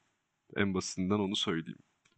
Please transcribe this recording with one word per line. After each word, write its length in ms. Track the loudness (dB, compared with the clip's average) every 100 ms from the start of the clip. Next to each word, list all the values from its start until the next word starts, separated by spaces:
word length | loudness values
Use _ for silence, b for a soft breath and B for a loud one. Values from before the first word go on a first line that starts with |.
| _ _ _ _ _ 0
En 180 | 2
basitinden 440 | 0 -2 -2 0 2
onu 180 | 2 0
söyleyeyim. 420 | 0 -2 -4 -10 _ _ _